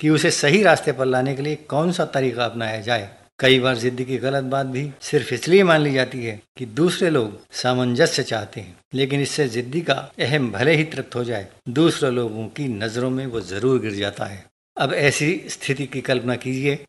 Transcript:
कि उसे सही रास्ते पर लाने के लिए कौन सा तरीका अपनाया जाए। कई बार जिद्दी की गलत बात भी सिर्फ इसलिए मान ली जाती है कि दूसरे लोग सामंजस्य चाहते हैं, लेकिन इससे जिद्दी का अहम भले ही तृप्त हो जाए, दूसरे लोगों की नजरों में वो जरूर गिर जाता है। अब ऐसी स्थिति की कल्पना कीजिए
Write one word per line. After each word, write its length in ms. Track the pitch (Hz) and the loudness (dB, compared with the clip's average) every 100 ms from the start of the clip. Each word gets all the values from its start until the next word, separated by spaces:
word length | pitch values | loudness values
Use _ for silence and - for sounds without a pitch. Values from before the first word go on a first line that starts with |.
कि 80 | 151 | 2
उसे 220 | 156 170 | 4 2
सही 320 | - 143 190 | 2 4 6
रास्ते 280 | 190 151 151 | 6 4 2
पर 140 | 127 131 | 0 2
लाने 300 | 127 135 135 | 2 0 -2
के 60 | |
लिए 140 | 147 151 | -4 -6
कौन 360 | - 139 175 | -4 0 0
सा 140 | 175 156 | 0 -2
तरीका 400 | 139 131 113 117 | 0 0 0 -4
अपनाया 360 | 117 110 110 | -2 -6 -4
जाए। 340 | 104 113 95 - _ - | -2 -2 -4 -14 _ 2
कई 200 | 131 131 | 6 6
बार 180 | 127 120 | 4 0
जिद्दी 280 | 123 123 127 | -2 -2 -4
की 120 | 127 | -2
गलत 260 | 127 139 | -2 -2
बात 220 | 127 135 131 | -2 -2 -2
भी 260 | 127 147 - | -4 -6 -10
सिर्फ 320 | - 147 - | -2 0 0
इसलिए 300 | 120 156 196 | -4 4 6
मान 180 | 185 156 | 6 4
ली 120 | 147 | 4
जाती 320 | 135 127 131 117 | 2 0 -4 -8
है 160 | 107 _ - | -8 _ -14
कि 80 | 120 | -8
दूसरे 440 | 110 175 - 175 | 0 2 2 2
लोग 300 | 147 107 95 _ | 2 0 -6 _
सामंजस्य 720 | - 127 127 123 120 165 - | -4 0 2 2 2 2 2
चाहते 380 | 123 113 104 117 | -2 -4 -6 -12
हैं, 160 | 90 90 - | -16 -20 -8
लेकिन 280 | 127 135 143 | -2 0 0
इससे 260 | 135 - 135 | -2 0 -2
जिद्दी 340 | 113 120 156 | -2 -4 -4
का 120 | 170 - - - | -2 -2 -4 -6
अहम 320 | 143 156 123 | -2 0 0
भले 240 | 98 135 156 | 0 2 2
ही 80 | |
तृप्त 320 | 156 139 - 123 | 0 -4 -6 -6
हो 80 | |
जाए, 240 | 120 110 98 _ - | -4 -6 -8 _ -4
दूसरे 420 | 127 165 - 135 | 2 2 4 0
लोगों 360 | 123 117 107 110 | 0 -2 -6 -10
की 200 | - 143 | -6 -6
नजरों 420 | 104 113 117 131 | -4 -4 -2 -2
में 180 | 131 135 | -2 -4
वो 140 | 113 | -6
जरूर 400 | 90 95 131 123 | -6 -2 2 2
गिर 100 | 107 | 0
जाता 340 | 101 101 - 104 | -4 -4 -4 -10
है। 200 | 98 - _ _ - | -10 -18 _ _ -4
अब 160 | 139 | -2
ऐसी 500 | - 143 - 151 196 - | 2 2 2 0 -2 -6
स्थिति 380 | - - 135 131 | -10 -4 -4 -4
की 160 | 135 | -6
कल्पना 340 | 120 127 120 120 | -2 -2 -2 -4
कीजिए 500 | 127 131 143 143 | -4 -2 -2 -4